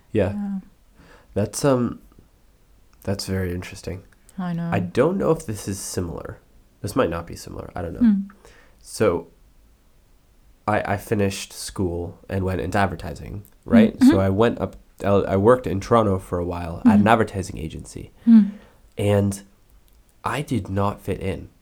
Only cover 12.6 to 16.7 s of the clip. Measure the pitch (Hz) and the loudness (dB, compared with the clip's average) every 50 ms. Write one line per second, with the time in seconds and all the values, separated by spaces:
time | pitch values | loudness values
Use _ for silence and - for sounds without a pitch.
12.6 | - 92 101 101 98 - 90 - - 82 73 - - - - 104 - - _ _ | -4 -2 0 0 0 0 -2 -6 -10 -12 -12 -12 -12 -12 -12 -14 -14 -16 _ _
13.6 | - - 120 113 110 - - - 262 269 330 95 98 98 98 101 117 120 - - | -2 4 6 6 6 6 4 6 6 6 6 6 4 2 4 4 2 2 2 0
14.6 | 92 95 - - - _ _ - - 98 101 98 - - 95 98 101 117 127 127 | -6 -6 -8 -10 -20 _ _ -4 0 2 2 2 2 2 2 4 6 6 6 4
15.6 | - 87 95 98 98 - 120 113 107 98 95 92 - - 92 87 85 90 87 87 | 2 -4 -4 -4 0 2 2 4 4 2 0 -2 -4 -6 -6 -4 -4 -4 -6 -8
16.6 | 87 82 | -8 -10